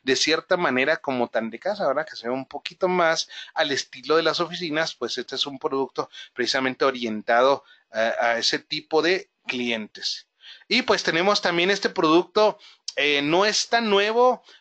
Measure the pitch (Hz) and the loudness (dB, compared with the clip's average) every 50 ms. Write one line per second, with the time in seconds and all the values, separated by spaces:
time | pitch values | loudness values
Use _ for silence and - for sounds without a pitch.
0 | - 135 127 - - 151 160 160 - - 180 175 175 143 127 127 135 147 165 - | -2 0 0 0 2 0 0 0 0 0 0 0 2 2 2 2 2 2 0 -2
1 | - 143 131 123 120 - - 113 110 110 117 117 - 185 208 196 180 143 131 147 | -2 -2 -2 -2 -2 -2 -2 -2 -4 -4 -6 -6 -6 -6 -4 -2 -2 -2 -2 -2
2 | 160 - - - 113 120 127 135 - - - - - - 175 - 185 180 180 180 | -4 -8 -10 -10 -8 -6 -6 -6 -8 -10 -12 -14 -14 -14 -6 -2 0 0 2 2
3 | 170 160 160 - - - - - - - - 160 156 147 135 123 - - - 135 | 2 2 2 0 -4 -8 -10 -18 -16 -8 -4 -2 -2 -2 -2 -4 -4 -8 -12 -8
4 | 123 139 156 165 160 156 147 160 170 160 175 170 180 156 147 160 165 - - - | -2 0 2 2 2 2 0 0 -2 -4 -6 -6 -6 -4 -2 -2 -4 -4 -6 -6
5 | 120 113 - 127 120 - 135 127 - 143 135 127 - 143 135 135 135 131 - - | -8 -6 -6 -6 -8 -6 -4 -6 -4 -4 -6 -8 -6 -4 -2 -2 -2 -4 -4 -8
6 | 135 - - - - - - - 120 - - 135 131 131 127 - 151 135 127 123 | -8 -8 -10 -18 -20 -10 -6 -4 -2 0 0 0 0 0 0 2 0 0 0 0
7 | 120 110 107 107 - - 117 120 131 135 139 127 - _ - _ _ _ 110 110 | -4 -4 -4 -4 0 2 4 4 6 4 4 2 -2 _ -20 _ _ _ -2 -2
8 | 113 113 - - 117 117 117 117 110 - 156 139 - - 151 151 - - 160 156 | 0 0 0 0 0 0 0 0 0 -2 -2 -2 -4 -8 -10 -10 -6 -2 0 2
9 | 151 170 190 175 - _ _ _ _ - 131 123 123 120 117 110 104 - - - | 2 2 0 -2 -4 _ _ _ _ -8 -6 -4 -2 -2 -2 -4 -6 -8 -12 -10
10 | - - - - - _ _ _ - - - - - - 208 247 247 - 202 165 | -8 -8 -8 -10 -14 _ _ _ -20 -20 -20 -16 -6 -2 0 0 2 2 0 0
11 | - 175 160 165 185 202 208 - - 185 170 170 175 190 202 190 - 214 - 185 | 0 0 0 2 2 2 2 2 0 0 0 2 2 2 0 0 -2 -4 -2 0
12 | 170 156 160 175 175 - - 214 214 208 - - - - - _ _ - - 135 | 2 4 4 4 2 2 2 2 4 4 2 -2 -10 -20 -20 _ _ -10 -4 -2
13 | 139 147 147 143 143 147 165 185 202 214 202 - - - 233 233 233 214 196 196 | 0 0 2 0 0 2 2 2 2 2 0 -2 -2 0 0 0 2 2 2 2
14 | 202 214 220 240 247 254 233 - _ - - - | 2 2 2 4 4 4 4 0 _ -18 -20 -20